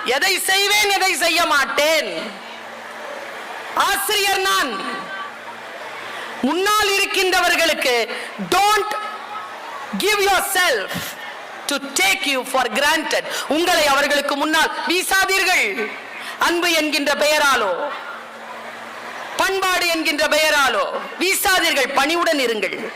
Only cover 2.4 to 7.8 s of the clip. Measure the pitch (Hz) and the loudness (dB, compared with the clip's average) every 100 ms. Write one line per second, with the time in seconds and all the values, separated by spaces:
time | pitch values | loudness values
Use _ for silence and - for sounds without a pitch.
2.4 | - - - - - - - - - - | -14 -14 -14 -14 -14 -12 -12 -10 -12 -12
3.4 | - - - 320 339 381 - 415 392 370 | -12 -12 -6 0 0 0 0 0 2 2
4.4 | 381 381 294 202 - - - - - - | 2 2 0 -4 -6 -8 -8 -10 -10 -12
5.4 | - - - - - - - - - - | -14 -14 -12 -12 -12 -12 -12 -10 -10 -6
6.4 | 247 330 392 440 403 392 403 370 370 370 | -4 0 2 2 2 2 0 2 2 4
7.4 | 359 330 330 302 | 4 4 2 2